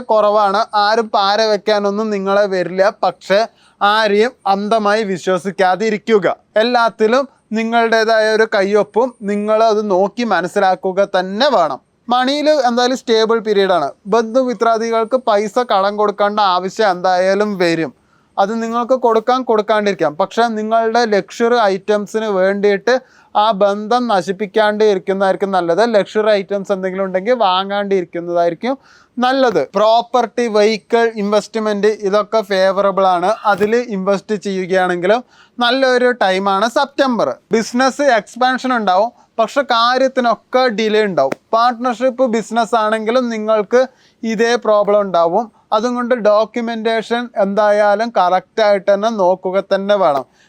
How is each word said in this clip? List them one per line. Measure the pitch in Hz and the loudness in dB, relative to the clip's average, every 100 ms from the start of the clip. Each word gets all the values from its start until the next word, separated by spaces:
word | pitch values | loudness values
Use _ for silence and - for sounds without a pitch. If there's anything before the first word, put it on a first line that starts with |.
| 247 | 0
കുറവാണ്. | 220 208 208 202 202 240 208 | 2 2 2 2 0 -2 0
ആരും | 208 226 220 220 | 0 0 0 0
പാര | 196 208 220 | 0 0 0
വെക്കാനൊന്നും | 208 208 208 202 202 220 | 0 0 0 0 -2 -4
നിങ്ങളെ | 208 190 196 208 | -4 0 0 0
വരില്ല. | 190 175 185 196 208 | -2 -4 0 0 0
പക്ഷെ | 190 - - 196 226 _ _ - | -4 -4 0 0 0 _ _ -2
ആരെയും | 202 214 220 208 233 262 196 | 0 2 2 2 0 -2 -2
അന്ധമായി | 196 208 226 208 214 208 | -2 0 0 2 0 -2
വിശ്വസിക്കാതിരിക്കുക. | 180 185 185 190 180 185 185 220 208 - 214 165 - _ 208 | -4 -2 -2 -2 0 0 2 -2 -2 0 2 2 -4 _ -2
എല്ലാത്തിലും | 233 240 226 - 220 247 269 _ - 214 | 0 2 0 0 0 0 -2 _ -8 -6
നിങ്ങളുടേതായ | 226 233 226 226 220 220 214 | -2 0 2 2 2 2 2
ഒരു | 214 220 | 2 2
കയ്യൊപ്പും | 214 196 208 202 214 254 - 202 | 0 2 0 0 0 -2 -4 -6
നിങ്ങൾ | 208 208 220 226 | -4 0 2 2
അത് | 214 214 | 2 0
നോക്കി | 185 196 214 233 | 0 0 -2 -2
മനസ്സിലാക്കുക | 180 175 202 190 185 190 185 202 185 | -2 -2 0 0 0 -2 -2 0 0
തന്നെ | 185 202 285 | -2 -2 0
വേണം. | 226 160 127 _ _ - | 2 0 -4 _ _ -4
മണിയിൽ | 247 254 285 294 302 247 | -2 0 -2 0 2 0
എന്തായാലും | 233 247 262 | 0 -2 -2
സ്റ്റേബിൾ | - 220 220 226 214 | -2 0 2 -2 0
പീരീഡ് | 196 196 180 | 0 2 0
ആണ്. | 139 - 208 | -2 -8 -2
ബന്ധുമിത്രാദികൾക്ക് | 226 220 240 254 208 226 226 233 226 226 254 240 | -2 0 0 -2 0 0 0 0 -2 0 -2 0
പൈസ | 208 214 247 240 | 0 0 -2 0
കടം | 208 196 208 | 0 0 0
കൊടുക്കേണ്ട | 208 202 202 208 202 180 | -2 0 -2 0 0 0
ആവശ്യം | 190 208 214 | -2 -2 0
എന്തായാലും | 180 190 180 185 196 214 196 | 0 0 2 2 0 0 0
വരും. | 175 165 151 - _ _ _ - | 0 0 -4 -8 _ _ _ -4
അത് | 196 226 | -2 -2
നിങ്ങൾക്ക് | 226 233 233 262 | -4 -4 -2 0
കൊടുക്കാൻ | 247 220 220 254 254 | 2 0 0 -2 0
കൊടുക്കാണ്ടിരിക്കാം. | 220 208 214 208 190 160 151 | -2 0 0 0 -2 -2 -2
പക്ഷെ | 190 - 233 214 | -4 -2 -2 -2
നിങ്ങളുടെ | 214 226 226 226 233 | -2 0 0 0 0
ലക്ഷറി | 202 180 - 233 240 208 | -2 -2 -2 0 2 0
ഐറ്റംസിന് | 190 - 208 202 220 220 196 | 0 -2 -2 -2 -6 -2 0
വേണ്ടിയിട്ട് | 190 202 202 196 214 254 - _ _ 214 | 0 0 0 0 0 -2 -2 _ _ 0
ആ | 214 202 | 0 2
ബന്ധം | 202 202 214 240 240 | 0 0 -2 -2 0
നശിപ്പിക്കാണ്ട് | 196 170 190 208 220 208 208 214 | -2 -2 -6 -4 0 0 2 0
ഇരിക്കുന്നതായിരിക്കും | 190 - 190 196 180 196 190 | 0 -2 -2 0 0 -2 -2
നല്ലത്. | 170 170 240 220 | 0 0 2 0
ലക്ഷറി | 185 214 214 208 | 0 -2 0 0
ഐറ്റംസ് | 190 202 190 | -2 -6 -4
എന്തെങ്കിലും | 196 190 185 190 | -4 -4 -4 -4
ഉണ്ടെങ്കിൽ | 185 196 254 | -4 -2 0
വാങ്ങാണ്ടിരിക്കുന്നതായിരിക്കും | 202 180 196 202 202 196 170 170 170 170 170 170 - 165 _ _ _ - | 2 0 -2 -4 -2 -2 -4 -8 -4 0 0 -2 -6 -8 _ _ _ -4
നല്ലത്. | 247 269 254 190 - 196 | -2 2 2 0 -2 0
പ്രോപ്പർട്ടി, | 214 226 233 254 233 - 240 214 | 2 2 0 -2 -2 -2 -2 2
വെഹിക്കിൾ, | 208 220 - 233 233 220 | 2 0 -2 0 0 -2
ഇൻവെസ്റ്റ്മെന്റ് | 202 208 202 226 214 202 208 214 202 | -2 -2 -2 -6 -4 0 0 0 -2
ഇതൊക്കെ | 208 208 226 208 | -2 0 -2 -2
ഫേവറബിൾ | 190 190 185 196 190 190 | 0 0 2 0 2 2
ആണ്. | 180 180 220 220 | 2 0 -2 0
അതിൽ | 196 208 233 240 196 | 0 0 0 -2 -4
ഇൻവെസ്റ്റ് | 185 196 - 214 208 | -2 -2 -2 -6 -4
ചെയ്യുകയാണെങ്കിലും | 190 180 185 180 175 180 233 240 _ _ - | -6 -2 0 0 0 0 0 -2 _ _ -4
നല്ലൊരു | 240 262 262 247 247 247 | 0 2 2 2 2 0
ടൈമാണ് | 196 185 202 196 226 294 | 0 0 0 0 0 0
സെപ്റ്റംബർ. | 269 - 277 226 143 120 - 220 | -2 0 0 0 -2 -4 -4 -2
ബിസിനസ് | - 240 262 - 285 226 | -2 0 0 0 2 2
എക്സ്പാൻഷൻ | - 240 254 254 254 247 | 0 -2 -2 -2 -2 -2
ഉണ്ടാവും, | 202 180 226 - _ - | 0 0 0 -4 _ -4
പക്ഷെ | 220 - 262 233 | -2 -2 0 0
കാര്യത്തിനൊക്കെ | 233 254 262 262 240 214 - 254 254 208 | 0 0 0 0 -2 -2 -2 0 0 0
ഡിലേ | 220 214 208 | 0 0 0
ഉണ്ടാവും. | 165 135 - - | 0 -2 -4 -2
പാർട്ട്ണർഷിപ്പ് | 226 240 226 254 214 262 247 262 | 0 0 0 -4 -2 -2 0 -2
ബിസിനസ് | 226 196 226 226 233 | -2 -4 -4 0 0
ആണെങ്കിലും | 214 220 214 247 240 | 0 -2 -2 -2 -2
നിങ്ങൾക്ക് | 226 214 220 202 240 254 _ _ - | -4 -2 -2 2 0 0 _ _ -10
ഇതേ | 226 220 233 240 214 | -6 0 0 0 2
പ്രോബ്ലം | 208 202 208 196 | 2 4 2 2
ഉണ്ടാവും. | 170 170 185 233 _ - 220 | 0 2 0 -4 _ -4 -2
അതുകൊണ്ട് | 240 247 240 247 202 | -2 -4 -2 0 2
ഡോക്യുമെന്റേഷൻ | 208 220 240 226 233 220 226 214 240 240 - | 2 0 -4 -6 -4 -2 -2 -2 -4 -4 -2
എന്തായാലും | 196 202 208 208 208 202 233 220 | -2 2 2 4 2 2 0 0
കറക്റ്റായിട്ട് | 180 185 - - 208 202 185 | 2 0 -2 0 2 2 2
തന്നെ | 202 214 220 | 0 0 0
നോക്കുക | 180 185 185 190 190 | 0 0 -2 -2 -2
തന്നെ | 190 196 208 | -2 0 2
വേണം. | 170 139 127 _ | 2 0 -4 _